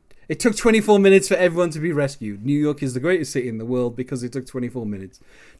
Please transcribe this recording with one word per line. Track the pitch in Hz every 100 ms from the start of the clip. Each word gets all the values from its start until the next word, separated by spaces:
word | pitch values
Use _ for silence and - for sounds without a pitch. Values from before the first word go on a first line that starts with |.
| _ - -
it | 151
took | 247 202
twenty-four | 240 220 214 202
minutes | 196 190 190
for |
everyone | 180 180 165 175
to | 151
be | 170
rescued. | 147 139 - 107 101 123
New | 147
York | 147 143
is | 135
the | 123
greatest | 160 180 147
city | 139 123
in | 113
the | 113
world | 127 120 117
because | 127 131
it | 120
took | 135 127
twenty-four | 131 120 127 107
minutes. | 101 95 _ _ - - -